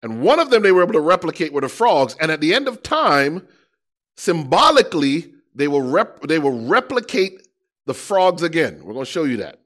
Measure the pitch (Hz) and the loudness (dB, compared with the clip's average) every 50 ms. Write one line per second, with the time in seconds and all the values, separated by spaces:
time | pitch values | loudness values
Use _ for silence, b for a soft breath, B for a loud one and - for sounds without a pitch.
0 | - 113 113 113 127 185 277 339 330 277 254 226 208 196 185 180 175 175 - 156 | -10 -10 -8 -2 0 2 2 2 2 2 2 2 4 4 4 4 4 2 2 0
1 | 151 156 180 180 175 165 151 - 175 156 143 143 135 131 - - 233 240 196 147 | 2 2 0 0 0 -6 -6 -6 -6 -4 -4 -6 -6 -6 -4 0 2 2 4 4
2 | 135 123 - - 160 160 156 151 151 156 185 254 285 262 240 214 _ - - 311 | 2 0 -2 -4 -4 -4 -2 -2 0 0 0 0 0 -4 -8 -8 _ -6 -4 0
3 | 311 214 147 139 139 143 156 185 - b b b b b b b b b _ _ | 0 2 2 2 2 0 -2 -6 -12 b b b b b b b b b _ _
4 | _ _ _ - - - - 165 151 131 147 185 277 320 320 277 220 - - 170 | _ _ _ -8 -2 -2 -2 -2 0 0 2 4 4 6 6 4 2 2 0 0
5 | 143 139 139 160 165 - _ _ _ _ _ - 139 147 143 143 135 123 135 180 | 0 0 0 -2 -4 -8 _ _ _ _ _ -4 -2 0 0 -2 -2 0 0 0
6 | 220 - - - - 143 156 160 147 139 131 117 113 123 165 240 254 - 277 247 | 0 -2 -6 -16 -4 -2 -2 0 0 0 -2 -2 -4 0 0 -2 0 -2 -6 -6
7 | 226 - - - 190 190 - - _ _ _ _ _ _ _ _ _ - 131 - | -6 -4 -2 -2 -2 -2 -4 -16 _ _ _ _ _ _ _ _ _ -10 -10 -10
8 | - - 208 190 185 185 180 - 165 170 165 165 156 117 - - 85 85 107 127 | -8 -2 0 2 2 2 2 0 -4 -4 -2 -2 -2 -2 -4 -10 -18 -14 -12 -10
9 | 135 127 - 175 160 143 123 110 92 73 65 _ _ | -10 -8 -6 -4 -2 -2 -2 -4 -6 -10 -14 _ _